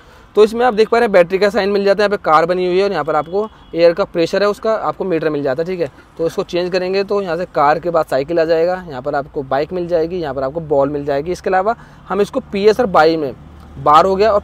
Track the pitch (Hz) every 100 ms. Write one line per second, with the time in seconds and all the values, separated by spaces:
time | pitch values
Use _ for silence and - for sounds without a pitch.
0 | - - - - 214 226 247 208 220 233
1 | 233 190 170 190 202 208 196 208 196 196
2 | 208 202 175 156 170 180 180 180 202 180
3 | 143 156 151 190 214 - - 165 170 170
4 | 196 175 165 196 208 196 220 220 151 151
5 | 190 165 160 147 139 131 165 185 143 -
6 | - - - - 180 175 180 180 180 190
7 | 196 202 190 160 180 - 147 160 170 165
8 | 156 135 143 170 160 160 175 185 175 131
9 | 139 143 147 156 135 135 156 180 175 170
10 | 160 180 151 135 135 160 156 143 139 147
11 | 143 139 160 175 202 185 196 233 - -
12 | - 190 202 269 - 202 208 202 233 175
13 | 160 165 139 110 - - - - 143 151
14 | 190 190 220 202